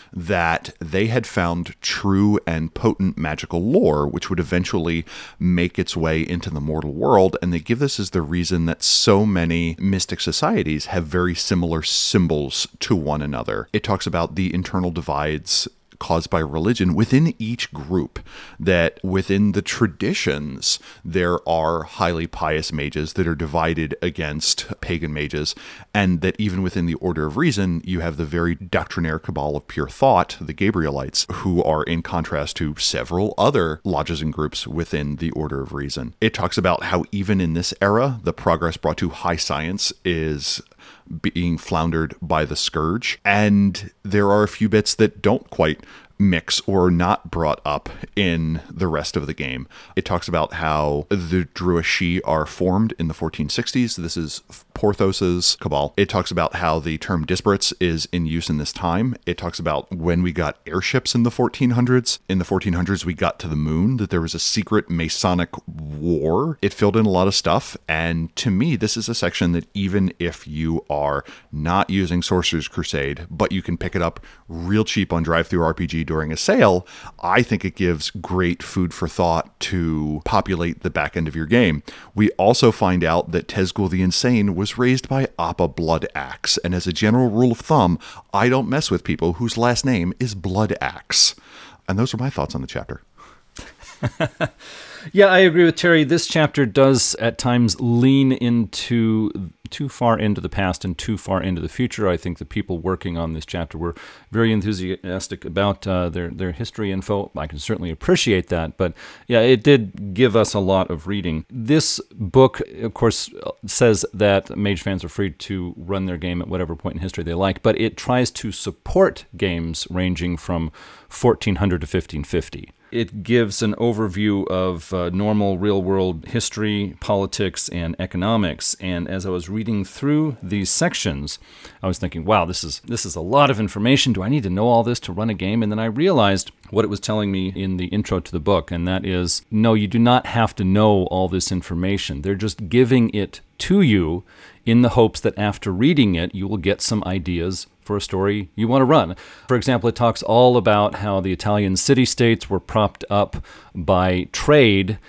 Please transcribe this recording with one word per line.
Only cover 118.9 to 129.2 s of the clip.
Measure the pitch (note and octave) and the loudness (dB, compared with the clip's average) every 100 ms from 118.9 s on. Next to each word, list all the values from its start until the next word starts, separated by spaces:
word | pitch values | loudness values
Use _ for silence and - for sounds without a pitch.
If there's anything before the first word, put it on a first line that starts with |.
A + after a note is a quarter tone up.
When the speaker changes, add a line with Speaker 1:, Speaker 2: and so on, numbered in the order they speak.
| F#3 F#3+ - - E2 | 2 2 2 -12 -4
Speaker 2:
games | G2 E2+ E2 D#2+ - | -2 -2 -4 -6 -6
ranging | F2+ F#2 E2 F2 E2+ | -2 -2 -2 -4 -4
from | - E2+ E2 - - - - | -4 -4 -4 -8 -20 -20 -18
fourteen | - A#2+ - A2+ F2+ | 0 2 2 0 0
hundred | G2+ F2 | 0 0
to | D2 | -2
fifteen | F#2 - D2 | -4 -4 -8
fifty. | - F2 - - - - - | -4 -4 -4 -10 -16 -20 -8
It | A#2 A2+ G#2+ | -4 -4 -6
gives | G2 A#2+ G#2+ G2 | 0 2 2 0
an | A2+ - | -2 0
overview | A#2+ G#2+ A2 F2+ G#2+ G2+ - | 0 0 -2 0 0 0 0
of, | F#2 F#2 E2+ - | 0 0 -2 -4
uh, | F#2 F2 | -4 -2
normal | F2+ G#2 G#2 G2+ F#2 | 0 0 2 0 0
real-world | G#2 G2 F#2 F#2+ F#2 E2 - | 0 0 0 0 0 -2 -6
history, | A#2 - - G#2+ G#2 G2+ - | -4 -4 -4 -2 -2 -4 -6
politics, | - G2+ F#2+ - F#2+ - - | -2 0 0 -2 -4 -2 -6
and | F2 E2+ - | -4 -4 -4
economics. | F2+ F2+ G2 A2+ F2+ C2 - - | -6 -2 0 0 0 -2 -6 -4
And | F#2 F2 F2 | -4 -4 -4
as | F#2 | -6